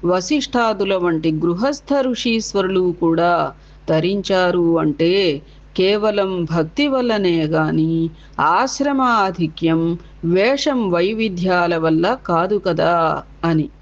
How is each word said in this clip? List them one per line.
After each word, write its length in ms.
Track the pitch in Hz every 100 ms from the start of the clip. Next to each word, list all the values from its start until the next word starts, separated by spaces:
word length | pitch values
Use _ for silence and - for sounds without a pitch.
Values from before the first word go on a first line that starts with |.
| 170
వశిష్ఠాదుల 880 | 180 180 302 - 247 226 208 196 190
వంటి 360 | 175 160 160
గృహస్థ 640 | 156 165 175 262 277 - 277
ఋషీశ్వరులు 920 | 262 240 247 226 208 196 185 190 180 175
కూడా 320 | 165 165 170 170 143 - - - -
తరించారు 880 | 160 175 202 185 190 180 175 170 165
అంటే 320 | 156 143 165 190 185 143 - - - -
కేవలం 680 | 190 208 214 202 190 185 160
భక్తి 420 | 165 160 - 285
వల్లనే 580 | 262 247 214 190 165 151
గాని 640 | 160 156 160 160 165 165 - - -
ఆశ్రమ 640 | 147 180 262 - 277 277
ఆధిక్యం, 800 | 254 226 190 175 160 - 165 160 165 170 - - 165
వేషం 640 | 180 214 277 302 262 208
వైవిధ్యాల 880 | 175 185 220 226 180 185 180 175 170
వల్ల 400 | 160 156 180 254 -
కాదు 300 | 170 185 208
కదా 360 | 185 160 160 170 160 147 - -
అని. 240 | 170 160 143 -